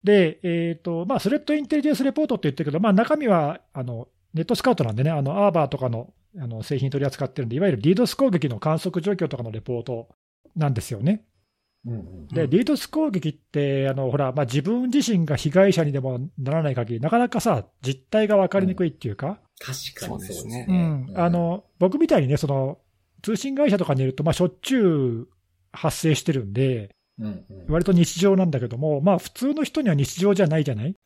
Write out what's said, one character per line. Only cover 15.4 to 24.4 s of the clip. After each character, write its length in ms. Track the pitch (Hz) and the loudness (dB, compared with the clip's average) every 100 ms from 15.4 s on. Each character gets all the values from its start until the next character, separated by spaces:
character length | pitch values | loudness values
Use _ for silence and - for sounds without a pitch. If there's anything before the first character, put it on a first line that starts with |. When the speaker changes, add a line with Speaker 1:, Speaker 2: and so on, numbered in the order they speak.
| 156 | 2
Speaker 1:
害 220 | 175 196 | 4 4
者 100 | 170 | 4
に 80 | 151 | 2
で 80 | 139 | -2
も 200 | 131 123 139 - | -4 -6 -8 -6
な 160 | 131 | -2
ら 100 | 160 | 0
な 80 | 151 | 0
い 40 | 123 | -2
限 200 | 113 113 | -4 -4
り、 40 | |
な 100 | 147 | 0
か 100 | 233 | 2
な 100 | 247 | 2
か 100 | 233 | 0
さ、 260 | 226 143 98 _ | 0 0 -2 _
実 200 | 127 135 _ | -6 -6 _
態 180 | 214 214 | 0 4
が 80 | 208 | 4
分 120 | 185 | 4
か 100 | 196 | 2
り 80 | 190 | 0
に 80 | 185 | 0
く 100 | 175 | -2
い 40 | |
っ 20 | |
て 160 | - 120 | -2 -8
い 40 | |
う 40 | 101 | -6
か。 120 | 156 | -8
Speaker 2:
う 40 | |
ん。 40 | 208 _ _ | -8 _ _
確 480 | - 131 - - 185 | -12 -10 -12 -12 -10
か 0 | |
に 0 | |
そ 80 | - | -10
う 40 | |
で 60 | - | -10
す 60 | |
ね。 20 | |
Speaker 3:
そ 80 | - | -12
う 20 | |
で 0 | |
す 40 | 110 | -10
ね。 180 | 120 127 | -8 0
Speaker 1:
う 60 | |
ん。 340 | 185 165 147 127 | 0 2 -2 -6
Speaker 2:
う 20 | |
ん。 60 | 185 | -2
Speaker 1:
あ 100 | 175 | 0
の、 340 | 175 170 185 _ _ | 2 0 -4 _ _
僕 180 | 180 277 | 2 2
み 100 | 330 | 4
た 120 | 254 | 4
い 40 | |
に 40 | 131 | 4
ね、 80 | 143 | 0
そ 120 | 147 | 0
の、 320 | 135 131 156 _ _ _ _ | -2 -2 -6 _ _ _ _
通 160 | - 214 | -4 -4
信 180 | 277 269 | -4 0
会 140 | 294 | 2
社 80 | 190 | 2
と 80 | 180 | 0
か 80 | |
に 80 | 135 | 0
い 40 | 131 | 0
る 80 | |
と、 100 | - | 0
ま 80 | 151 | -2
あ、 20 | |
し 80 | 151 | 2